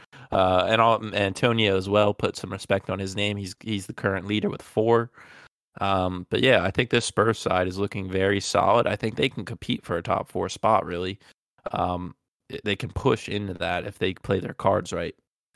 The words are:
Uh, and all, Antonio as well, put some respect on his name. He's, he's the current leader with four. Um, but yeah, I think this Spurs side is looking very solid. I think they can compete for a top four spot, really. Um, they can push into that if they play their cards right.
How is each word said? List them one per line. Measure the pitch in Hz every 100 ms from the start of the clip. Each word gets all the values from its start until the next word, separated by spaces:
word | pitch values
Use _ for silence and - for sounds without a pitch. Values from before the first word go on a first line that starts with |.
| - - -
Uh, | 104 92 92 92
and | 113
all, | 113 113 110
Antonio | 101 98 95 123 113 104 95
as | 95
well, | 104 104
put | 104 95 -
some | 92
respect | 95 - 98 -
on | 98
his | 95 95
name. | 101 101
He's, | 95 -
he's | 113 104 95
the |
current | - 101 95 98
leader | 107 202
with | -
four. | - - 110 117 117 - - - - _ _ -
Um, | 98 98 92 92 90
but | -
yeah, | 131 110
I | 92
think | 110 120
this | 120 -
Spurs | - 110 110
side | - 92 90
is | 92
looking | 101 101 92
very | 92 98 101
solid. | - 98 92 113 -
I | 104
think | 113 107
they | 131
can | - 95
compete | 117 - 120
for | - 85
a |
top | - 95 -
four | 95 92
spot, | - 107 104 82
really. | 87 92 98 - _ _ _ -
Um, | - 90 90 87 - _ _ _ -
they | 104 101
can | 120
push | - 131 120 -
into | 101 101 90
that | 87 87 110
if | -
they | 95
play | 92 - 95
their | -
cards | - 98 98 90
right. | 87 85 - _ _ _